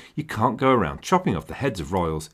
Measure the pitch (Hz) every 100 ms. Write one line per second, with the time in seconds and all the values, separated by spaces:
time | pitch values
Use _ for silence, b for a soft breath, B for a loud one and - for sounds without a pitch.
0 | B - 156 - 113 110 135 127 85 71
1 | - 180 185 87 - - 139 110 76 95
2 | 85 78 78